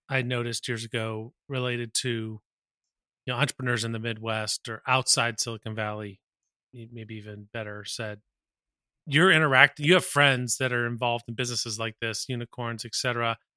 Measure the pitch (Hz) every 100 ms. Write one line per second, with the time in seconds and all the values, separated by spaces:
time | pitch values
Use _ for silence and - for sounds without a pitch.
0 | _ 135 123 123 120 117 - 117 113 117
1 | 113 110 113 _ _ 131 127 120 117 -
2 | 127 117 110 110 _ _ _ _ _ _
3 | _ _ - 123 139 - 127 120 113 113
4 | 117 110 113 110 107 - - 110 - 131
5 | - - 117 113 - 113 113 110 107 107
6 | 104 98 _ _ _ _ _ 123 117 117
7 | 110 110 104 104 101 117 107 104 104 -
8 | 110 104 _ _ _ _ _ _ _ _
9 | - 143 185 160 156 131 143 - 151 180
10 | - 143 143 127 123 - 127 120 120 117
11 | 123 120 - 113 123 123 117 107 113 -
12 | 117 107 - 123 117 - 117 113 117 -
13 | 127 120 117 113 _